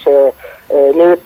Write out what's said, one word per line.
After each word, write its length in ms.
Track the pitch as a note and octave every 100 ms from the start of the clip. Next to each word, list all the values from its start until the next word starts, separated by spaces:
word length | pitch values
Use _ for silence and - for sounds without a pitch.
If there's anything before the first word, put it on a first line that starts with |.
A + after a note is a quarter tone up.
| -
ö, 220 | C#3 C#3 - - - _
ö, 220 | C#3+ C#3
nőt 300 | D#3 E3+ F3